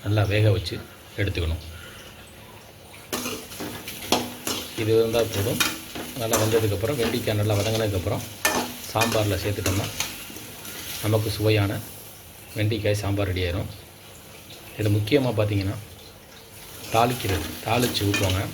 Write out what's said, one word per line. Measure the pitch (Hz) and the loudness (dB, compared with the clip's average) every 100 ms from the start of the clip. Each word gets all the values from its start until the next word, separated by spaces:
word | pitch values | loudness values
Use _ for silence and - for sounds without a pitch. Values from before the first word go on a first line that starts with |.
நல்லா | 107 107 101 | 2 4 4
வேக | 107 107 | 6 6
வச்சு | 92 - 117 - - - - | 6 2 -8 -10 -18 -12 -4
எடுத்துக்கணும். | 95 90 80 80 - - - - - - - - - - - - - - - - - - - - 202 - - - - - - - - - - - | -2 0 0 -2 -6 -14 -16 -16 -18 -18 -18 -20 -20 -20 -20 -20 -20 -18 -8 -6 -4 -8 -10 -8 -8 -8 -10 -10 0 0 0 -8 -6 -6 -6 -2
இது | 110 113 | 4 6
இருந்தால் | 113 117 107 | 6 4 2
போதும். | 101 107 220 - - - - - - | 2 0 2 2 0 -10 -10 -10 -6
நல்லா | 113 113 | 0 2
வெந்ததுக்கப்புறம், | 110 113 107 95 110 147 | 4 4 4 2 0 0
வெண்டைக்காய் | 113 117 107 104 | 0 0 0 2
நல்லா | 104 104 | 2 2
வதங்கினதுக்கப்புறம் | 101 110 110 95 104 104 - - - - - - - | 2 2 0 0 0 -2 -4 -2 0 0 -2 -8 -4
சாம்பாரில் | 110 113 113 104 92 | 0 2 2 2 2
சேர்த்துட்டோம்னா, | 101 101 95 95 92 - - - - - - - - - - - | 0 -2 0 0 -2 -4 -6 -6 -12 -14 -14 -14 -12 -12 -8 -4
நமக்கு | 107 110 110 104 | 2 2 2 2
சுவையான | 107 107 98 - - - - - - - - 113 | 4 4 4 0 -8 -14 -16 -18 -18 -18 -10 0
வெண்டைக்காய் | 107 110 104 104 | 2 2 2 2
சாம்பார் | 98 101 95 | 0 0 2
ரெடி | 90 90 | 0 0
ஆயிரும். | 90 - - - - - - - - - - - - | 0 -4 -8 -16 -20 -20 -20 -18 -18 -18 -16 -14 -2
இது | 107 104 | 2 2
முக்கியமாக | 104 143 127 110 | 4 4 4 2
பார்த்தீங்கன்னா, | 104 101 95 - - - - - - - - - - - - 110 | 4 2 0 -4 -10 -16 -18 -18 -20 -20 -18 -18 -16 -14 0 4
தாளிக்கிறது, | 123 123 107 92 - - - | 4 2 0 0 -2 -6 0
தாளிச்சு | 120 123 - 101 | 2 2 2 2
ஊற்றுவாங்க. | 101 98 92 - | 4 2 2 -2